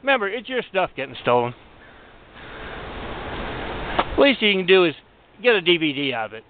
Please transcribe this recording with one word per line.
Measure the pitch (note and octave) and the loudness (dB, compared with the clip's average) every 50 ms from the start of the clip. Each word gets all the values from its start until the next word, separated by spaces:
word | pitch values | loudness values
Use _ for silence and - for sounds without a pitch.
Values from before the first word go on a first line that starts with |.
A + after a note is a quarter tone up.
| - | 2
Remember, | C4+ C#4 B3+ G#3 G3 | 2 2 2 2 -2
it's | F#3+ B3+ G#3+ - | -4 -6 -8 -4
your | C4 B3 G3+ | -6 -6 -6
stuff | - - F#3+ F#3 D#3 - | -2 -2 -2 -2 -2 -2
getting | - C3+ C3+ B2 - - | -8 -8 -8 -10 -4 2
stolen. | - B2 B2 A#2+ A#2+ B2 - - - - - - - - - - - - - - - - - - - - - - - - - - - - - - - - - - - - - - - - - - - - - - - - - - - - - | 4 4 4 4 2 -4 -10 -20 -20 -20 -20 -20 -20 -20 -20 -20 -20 -20 -20 -20 -20 -20 -20 -18 -18 -16 -14 -14 -14 -14 -14 -14 -14 -12 -12 -12 -12 -12 -10 -10 -10 -10 -10 -8 -8 -8 -8 -8 -8 -8 -8 -8 -6 -2 -2 -2 -2 2 4
Least | C#4 C#4 C4 - A#3 | 4 4 4 4 2
you | G#3 G3+ | 2 2
can | F#3+ F#3 | 2 4
do | E3+ F#3 F#3+ F3+ | 6 6 6 6
is | E3 C#3+ - _ _ _ _ _ _ _ - | 4 0 -4 _ _ _ _ _ _ _ -2
get | G3 B3 A#3 | 2 2 2
a | G3+ E3+ | 2 4
D | E3 F3 E3+ | 2 2 2
V | D#3+ D#3 C#3 | 2 -2 -2
D | C3+ C#3+ C3+ B2 | -2 -4 -4 -4
out | A#2 A2 | -4 -6
of | G#2+ G#2 | -8 -10
it. | A2 - _ | -14 -18 _